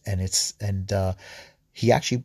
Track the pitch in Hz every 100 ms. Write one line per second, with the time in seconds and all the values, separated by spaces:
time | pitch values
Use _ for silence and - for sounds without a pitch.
0 | - 92 92 - - - 101 98 95 98
1 | 95 92 - - - _ _ - 117 127
2 | - 123